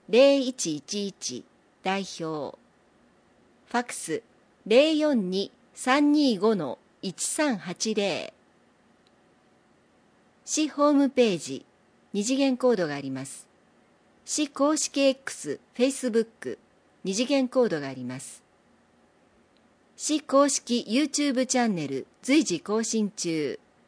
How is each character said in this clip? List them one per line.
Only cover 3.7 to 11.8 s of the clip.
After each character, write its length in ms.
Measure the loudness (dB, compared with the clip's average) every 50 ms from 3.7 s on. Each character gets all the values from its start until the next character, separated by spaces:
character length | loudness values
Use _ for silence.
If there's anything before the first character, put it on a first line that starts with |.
ァ 100 | -2 -2
ッ 40 | -2
ク 100 | -2 -10
ス 280 | -12 -6 -6 -6 -6 _ _ _ _ _ _ _ _ -2
零 300 | 4 6 6 6 6 2
四 340 | 2 2 2 2 2 0 0
二 200 | -2 -4 -4 -6 _ _ _ _ _
三 380 | -6 0 2 4 4 4 4
二 260 | 4 4 4 2 2 2
五 160 | 2 2 2
の 240 | 2 -2 -6 -8 _ _ _ _ -10
一 220 | -10 -10 -8 -6 -6
三 320 | -6 -2 -2 0 0 0
八 380 | -2 -6 -10 -8 -6 -4 -4 -2
零。 380 | -2 -2 -2 -2 -4 -6 -10 _ _ _ _ _ _ _ _ _ _ _ _ _ _ _ _ _ _ _ _ _ _ _ _ _ _ _ _ _ _ _ _ _ _ _ _ _ _ _ _ _ _ _
市 240 | -6 -2 -2 -2 -2
ホ 220 | 0 2 4 4
ー 20 |
ム 180 | 6 6 4 4
ペ 240 | 4 4 4 4 2
ー 40 | -2
ジ、 260 | -4 -8 -10 -12 -12 _ _ _